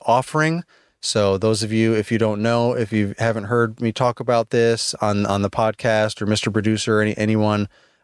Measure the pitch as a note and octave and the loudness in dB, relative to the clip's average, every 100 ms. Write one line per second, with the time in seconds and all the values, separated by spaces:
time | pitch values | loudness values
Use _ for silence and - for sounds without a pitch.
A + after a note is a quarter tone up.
0 | - A#2+ - D#3 D#3 E3 - _ _ _ | 2 2 2 -2 0 -2 -8 _ _ _
1 | - A2+ G2+ G2 A2 G#2+ G#2+ A2 A2+ A2 | -4 0 2 2 0 0 -2 0 2 0
2 | G#2 A2+ A2 G#2 A2+ A#2+ A#2+ B2 A2 A2 | 0 0 0 0 0 2 0 0 -2 0
3 | G2+ G2 A2+ A2 G2+ A#2+ A2+ A2+ A#2 - | -2 0 -2 -2 -2 0 0 0 -4 0
4 | B2 A#2 B2+ A#2 A2+ B2 A#2 A#2 - - | -2 -2 0 0 0 2 2 0 -4 -2
5 | G#2+ G2+ G2+ G2+ G2+ - A2 G#2+ A#2+ A2 | 0 0 0 0 -2 0 -2 0 0 2
6 | G#2+ - G#2 G#2+ - G#2+ G#2 G#2+ - G#2+ | 0 -2 -2 0 0 0 0 0 0 0
7 | G#2+ G#2+ G#2+ A2 G#2+ G#2 G2+ - _ _ | 0 0 0 2 2 0 -2 -8 _ _